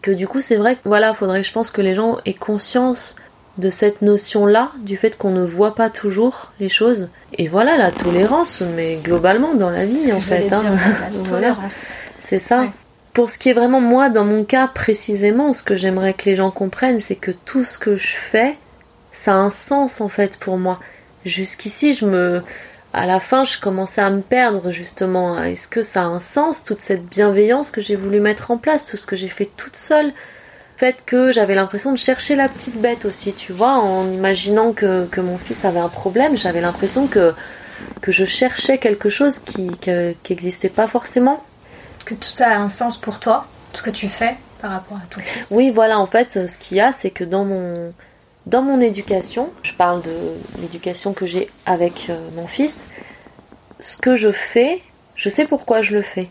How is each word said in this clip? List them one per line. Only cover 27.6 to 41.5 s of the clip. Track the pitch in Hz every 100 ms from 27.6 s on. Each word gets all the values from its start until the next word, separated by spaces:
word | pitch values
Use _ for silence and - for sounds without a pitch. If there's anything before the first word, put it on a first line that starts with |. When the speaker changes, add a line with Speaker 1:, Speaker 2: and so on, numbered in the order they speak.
| 294
Speaker 1:
que | -
j'ai | 202
voulu | 202 196 202
mettre | 208 208 -
en | 240
place, | 302 302 -
tout | 208
ce | -
que |
j'ai | 190 185
fait | - 202 -
toute | - -
seule ? | - 302 302
Le | 277 - - - - - - 254
fait | 254 -
que | 247 262
j'avais | 226 202
l'impression | 196 190 202 269
de | 262
chercher | - 262 -
la | 285 269
petite | - - 233
bête | 233 233
aussi, | 208 190 202
tu | 196 -
vois, | 180 240
en | 269 208 190 190
imaginant | 185 190 190 196 208 226
que, | 226 202 185 175
que | -
mon | 180 180
fils | - 226
avait | 196 175
un | 175
problème, | - 196 196 294 254
j'avais | 185 170
l'impression | 175 175 196 254 277
que, | 208 170 160 - - - - - -
que | -
je | 185
cherchais | 190 - 254 - - 269
quelque | 233 208 208
chose | 208 285 262
qui, | - 208 180 175
que, | - 175 175 170
qui | -
existait | 175 175 175 190
pas | 196 220
forcément. | 240 - 254 254 285 -